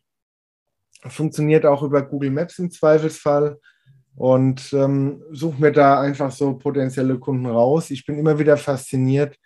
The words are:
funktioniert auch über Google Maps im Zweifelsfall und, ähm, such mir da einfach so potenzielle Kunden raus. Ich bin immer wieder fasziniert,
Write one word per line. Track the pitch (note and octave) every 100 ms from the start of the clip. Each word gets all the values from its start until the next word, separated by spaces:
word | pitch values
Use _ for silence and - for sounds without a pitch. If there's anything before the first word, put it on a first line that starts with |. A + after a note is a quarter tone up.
| _ _ _ _ _ _ _ _ _ _ B2+
funktioniert | - D#3 D3+ D3+ D#3 D#3
auch | C#3+
über | D3 C#3+
Google | C3+ C#3+ C#3
Maps | C3+ F3 -
im | F3+
Zweifelsfall | - D#3 D#3 D#3 D#3 D3+ C#3+ D3 D3 _ _ _ _ _
und, | C3 B2+ C3 C3 C3 -
ähm, | C#3 C3+ C#3 C#3 C#3+ -
such | D3 D#3+ C3+
mir | D3+
da | C#3+ C#3 C#3
einfach | C#3 C#3+ C#3
so | C3 C#3+
potenzielle | C3+ C#3+ C#3 C3 C3 C3 C3
Kunden | C3 C3 B2+
raus. | A#2 B2 D#3+ E3
Ich | C#3 -
bin | D3
immer | D#3+ D3+
wieder | D3+ D3
fasziniert, | - C3 - C3+ C3 C#3 D3 -